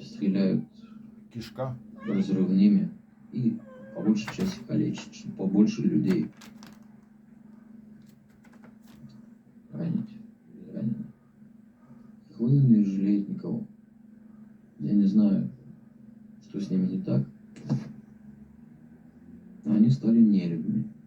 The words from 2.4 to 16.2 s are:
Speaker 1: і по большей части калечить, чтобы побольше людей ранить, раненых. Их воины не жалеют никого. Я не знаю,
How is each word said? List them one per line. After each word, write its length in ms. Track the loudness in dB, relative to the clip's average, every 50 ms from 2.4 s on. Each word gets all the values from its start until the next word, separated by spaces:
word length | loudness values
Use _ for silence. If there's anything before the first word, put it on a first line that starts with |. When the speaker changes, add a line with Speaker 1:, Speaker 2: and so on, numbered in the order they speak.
| 0 2 4 4 6 6 4 4 2 -2 -6 -12 -18 _ _ _ -20 -12 -8
Speaker 1:
і 200 | -2 -2 -2 -2 -4 -8 -16 -20 -20 -20 -14 -12
по 60 | -4 0
большей 280 | 0 0 0 -2 -6 -6
части 260 | -4 -4 -4 -6 -8 -8 -4
калечить, 460 | -2 -2 -2 -2 -4 -8 -12 -18 -20
чтобы 220 | -16 -14 -14 -10
побольше 440 | -6 -4 0 2 4 4 2 2 0
людей 480 | -2 0 0 2 2 2 0 0 -2 -6 -10 -16 -20 -20 -20 -20 -20 -20 -20 -20 -20 -20 -20 -20 -20 _ -20 -20 -20 -20 -20 -20 -20 -20 -20 -20 -20 -20 -20 -20 -20 -20 -20 -20 -20 -20 -20 _ _ _ _ _ _ -20 -20 -20 -20 -20 -20 -20 -20 -20 -20 -20 -20 -20 -20 -20 -20 -20 -20 -20 _ -20 _ -20 -20 -14 -10
ранить, 380 | -6 -4 -2 -2 -2 -4 -6 -12 -18 -20 -20 -20 _ _ -20 -20 -20 -18 -14
раненых. 360 | -10 -6 -4 -4 -4 -6 -8 -12 -18 _ _ _ _ _ -20 -20 -20 -20 -20 -20 _ _ -20 -20 -20 -20 -20 -20 -20 -20 -20 -20
Их 100 | -10 -4
воины 380 | 0 2 2 4 6 6 6
не 80 | 4 4
жалеют 420 | 2 0 -2 0 0 0 0 -2 -4
никого. 360 | -8 -8 -6 -6 -6 -6 -8 -12 -16 -20 _ _ -20 -20 -20 -20 -20 -20 -20 -20 -20 -20 -20 -20 -20 -20 -20 -20 _ -8
Я 120 | -4 0 2
не 120 | 2 4
знаю, 440 | 4 4 4 4 4 2 2 0 -4 -8 -12 -18 -20 -20 -20 -20 -20 -20 -20 -20 -20 -20 -20